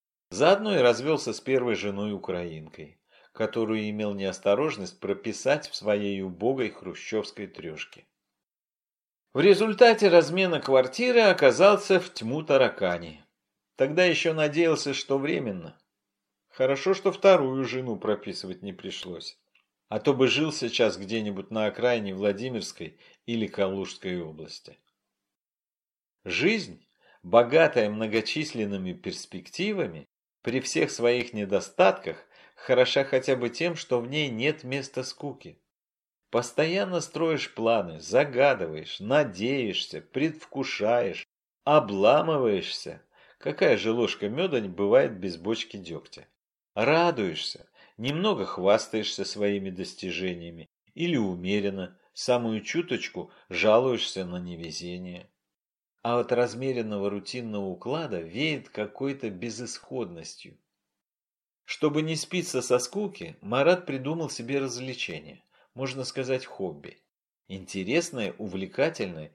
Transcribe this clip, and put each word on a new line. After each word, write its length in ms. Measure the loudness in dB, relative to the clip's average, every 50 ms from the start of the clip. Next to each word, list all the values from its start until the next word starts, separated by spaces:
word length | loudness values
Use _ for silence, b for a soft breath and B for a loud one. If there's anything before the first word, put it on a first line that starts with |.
| _ _ _ _ _ -8
Заодно 440 | -2 2 4 4 4 4 2 0 2
и 60 | 4
развёлся 540 | 4 4 4 2 0 0 0 0 -2 -4 -8
с 60 | -6
первой 340 | -2 0 0 2 2 0 -2
женой-украинкой, 1200 | -2 -4 -6 -6 -4 -4 -6 -6 -6 -6 -6 -6 -6 -6 -8 -10 -12 -14 -16 -18 -18 -18 -18 -20 _ b b b b b b
которую 560 | -6 -4 -4 -2 -2 -2 -2 0 0 -2 -2 -4
имел 240 | -4 -4 -4 -4 -4
неосторожность 840 | -4 -4 -4 -4 0 2 2 2 2 2 -2 -4 -6 -10 -12 -10 _
прописать 720 | -4 -4 -4 -4 -4 -8 -6 -2 0 0 0 0 -2 -8
в 80 | -12
своей 460 | -4 0 0 0 2 0 -2 -4 -4
убогой 480 | -6 -8 -6 -2 -2 0 0 0 -2 -4
хрущёвской 760 | -6 -10 -12 -12 -12 -12 -8 -4 -4 -4 -4 -6 -8 -12 -14
трёшке. 600 | -12 -12 -12 -12 -12 -10 -12 -14 -14 -18 -20 -20 _ _ _ _ _ _ _ _ _ _ _ _ _ _ _ _ _ _ _ _ _ _ _ _ _ 0
В 60 | 6
результате 680 | 8 8 8 8 6 4 8 8 10 10 10 8 6 8
размена 500 | 8 8 8 6 4 0 0 0 0 -2
квартиры 600 | 2 4 6 6 6 4 0 -2 0 4 6 6
оказался 800 | 6 6 6 8 6 6 8 8 8 8 8 6 4 4 2 2
в 120 | 2 -2 -8
тьму 280 | -8 -6 -4 -4 -4
таракани. 800 | 0 4 4 6 4 4 2 0 0 0 0 -2 -6 -10 -16 -18 _ _ _ _ _ _ _ _ _ _ _
Тогда 280 | 0 0 2 4 4 4
ещё 280 | 4 4 2 0 0
надеялся, 600 | 2 2 0 2 2 4 4 4 4 2 0 -2 -4
что 240 | -4 -2 -2 0 0
временно. 600 | 0 -2 -2 -2 -2 -4 -6 -8 -10 -14 -18 _ _ _ _ _ _ _ _ _ _ _ _ _ _ _
Хорошо, 440 | -2 0 2 2 2 2 2 0
что 200 | 2 2 2 0
вторую 520 | 2 6 8 8 8 8 6 2 0 -2 -2
жену 320 | -4 -4 -4 -4 -4 -6
прописывать 640 | -2 0 0 -2 -2 -4 -8 -10 -10 -10 -12 -12 -10
не 100 | -12 -12
пришлось. 640 | -12 -12 -12 -12 -10 -10 -10 -12 -12 -12 -14 -16 -18 _ _ _ _ _ _ _ _ _ _ -6
А 100 | -6 0
то 120 | 2 2
бы 140 | 4 6 4
жил 240 | 4 4 2 0 0
сейчас 460 | -2 -4 -6 -2 2 2 2 2 2
где-нибудь 560 | -2 -6 -4 -4 -4 -2 -4 -6 -8 -8 -6
на 140 | -2 -2 -2
окраине 500 | -2 0 0 0 2 2 0 -2 -4 -4
Владимирской 840 | 0 0 0 0 0 -4 -6 -6 -6 -8 -8 -12 -14 -14 -16 b b b b b b _
или 200 | -4 -2 -2 -2
Калужской 720 | -2 -2 0 0 0 0 -2 -6 -8 -10 -10 -8 -6 -6 -6
области. 560 | -6 -10 -12 -14 -16 -16 -18 -18 -20 -20 -20 _ _ _ _ _ _ _ _ _ _ _ _ _ _ _ _ _ _ _ _ _ _ _ _ _ _ _ _ _ -8
Жизнь, 600 | -6 -2 0 2 2 2 0 -4 -8 -14 -20 _ b b b b b b b
богатая 680 | -2 4 6 6 6 6 6 4 4 4 4 2 0 0
многочисленными 1040 | 0 -4 -2 0 0 0 0 -2 -4 -4 -4 -4 -4 -4 -4 -4 -4 -4 -6 -6
перспективами, 1160 | -8 -8 -8 -10 -8 -10 -12 -14 -14 -16 -14 -12 -8 -6 -4 -4 -4 -4 -6 -6 -8 -12 -18 _ _ _ _ _ _ _
при 160 | -4 -2 -2 -2
всех 320 | -2 -2 0 0 0 0
своих 420 | 0 2 2 2 2 2 0 -4
недостатках, 920 | -6 -6 -2 0 0 0 0 0 2 4 4 4 4 0 -4 -8 -10 -10 -14 b b b b b b
хороша 480 | -8 -2 2 4 4 4 4 4 2 2
хотя 320 | 2 0 0 2 2 0
бы 140 | 0 0 -2
тем, 260 | -2 -2 -4 -2 -4
что 240 | -6 -4 -2 -2 -2
в 80 | -2 -2
ней 200 | -4 -2 -2 -2
нет 360 | -2 -2 0 -2 -2 -2 -6
места 400 | -6 -6 -6 -6 -6 -8 -8 -8
скуке. 540 | -8 -10 -10 -10 -10 -10 -12 -16 -20 -20 _ _ _ _ _ _ _ _ _ _ _ _ _ _ _
Постоянно 720 | -2 0 0 0 0 0 0 2 0 -2 -2 -2 -2 -4
строишь 540 | -4 -4 -4 -2 0 0 0 -2 -4 -6 -4
планы, 460 | 0 2 2 4 2 2 -2 -8 -12
загадываешь, 960 | -4 2 2 2 2 2 2 4 4 4 4 2 -2 -6 -8 -10 -12 -12 -12 -8
надеешься, 1000 | -2 0 2 2 2 0 -2 -4 -2 -2 -2 -2 -2 -2 -4 -4 -6 -6 -10 -14
предвкушаешь, 1200 | -12 _ -4 -2 -2 -2 -2 -6 -14 -10 -8 -6 -6 -6 -4 -2 0 2 2 2 0 -2 -4 -8 -12 _ _ _ _ _ _ _
обламываешься. 1400 | 2 4 4 6 4 4 2 4 6 6 6 6 4 2 2 2 2 2 2 0 -2 -4 -8 -10 -10 -12 -14 -14 _ b b b b b b _
Какая 380 | -6 -6 0 4 4 4 4
же 160 | 4 2 0
ложка 360 | 2 2 2 0 0 -2 -4 -4
мёда 320 | -2 -2 -2 0 0 -2
не 80 | -2 -4
бывает 520 | -2 -2 4 6 6 6 6 4 0 -6
без 160 | -8 -8 -8
бочки 400 | -6 -4 -4 -4 -4 -6 -10 -12
дёгтя? 500 | -14 -12 -12 -12 -12 -14 -16 -20 -20 -20 _ _ _ _ _ _ _ _ _ -4
Радуешься, 920 | 0 2 2 4 4 4 2 2 0 -2 -2 -4 -6 -8 -10 -10 -14 -18 _ b b b b b
немного 500 | -8 -6 -4 -4 -2 0 0 0 -2 -4
хвастаешься 800 | -6 -4 0 4 4 4 4 2 0 -4 -4 -4 -4 -6 -6 -8
своими 440 | -8 -4 -2 0 0 0 -2 -4 -6
достижениями 1000 | -8 -8 -10 -10 -10 -8 -8 -8 -6 -4 -4 -6 -6 -6 -10 -14 -16 -16 -18 -20 _ _ _ _ -8
или 220 | -4 -2 0 0
умеренно, 800 | 0 0 0 -2 -4 -2 -2 -2 0 0 -2 -4 -6 -8 -10 b b b b
самую 480 | _ -4 0 0 2 2 0 -2 -4 -4
чуточку 720 | -6 -4 -4 -4 -4 -2 -4 -6 -6 -8 -10 -10 -12 B B B B -8
жалуешься 760 | -4 0 4 6 6 6 4 2 0 -2 -4 -4 -6 -6 -6
на 120 | -6 -8 -8
невезение. 880 | -10 -10 -10 -10 -12 -12 -10 -10 -10 -10 -10 -10 -10 -12 -14 -14 -18 _ _ _ _ _ _ _ _ _ _ _ _ _ _ _
А 180 | -4 -2 0 0
от 100 | 0 0
размеренного 800 | 2 2 0 0 -2 -4 -4 -2 -2 -2 -4 -4 -4 -2 -2 -2
рутинного 540 | -4 -6 -8 -8 -10 -10 -8 -6 -6 -6 -6
уклада 560 | -6 -8 -8 -6 -6 -6 -6 -4 -6 -6 -8
веет 480 | -8 -8 -6 -4 -2 -2 -2 -4 -8 -8
какой-то 600 | -8 -6 -6 -6 -6 -6 -6 -6 -4 -6 -8 -8
безысходностью. 1300 | -8 -8 -8 -8 -8 -8 -10 -12 -12 -14 -14 -10 -8 -6 -6 -8 -10 -12 -16 -16 -16 -18 -20 -20 -20 _ _ _ _ _ _ _ _ _ _ _ _ _ _ _ _ _ _ _ _ _ _
Чтобы 380 | -12 -4 0 0 0 2 0
не 120 | -2 -2 -4
спиться 480 | -4 -6 -4 -4 -4 -4 -2 -4 -4
со 160 | 0 2 2 0
скуки, 580 | 0 -2 -6 -6 -6 -6 -8 -10 -14 -14 -14 _
Марат 440 | -8 -2 0 2 4 4 4 2 0
придумал 460 | -4 -6 -6 -4 -4 -4 -4 -6 -6
себе 300 | -8 -8 -6 -4 -2 -2
развлечение, 800 | -2 -4 -6 -8 -10 -10 -8 -8 -8 -8 -8 -10 -14 -18 -20 -20 _ b b b b b -10
можно 300 | -8 -8 -6 -6 -8 -8
сказать, 420 | -8 -6 -6 -4 -2 -2 -4 -4
хобби. 560 | -8 -10 -8 -8 -8 -8 -10 -16 -20 -20 _ _ _ _ _ _ _ _ _ _ -14
Интересное, 840 | -14 -14 -12 -10 -8 -6 -4 -2 -2 -2 -2 -2 -6 -6 -6 -6 -6 -8
увлекательное 920 | -10 -8 -6 -8 -8 -6 -2 0 0 0 -2 -4 -6 -8 -8 -10 -14 -16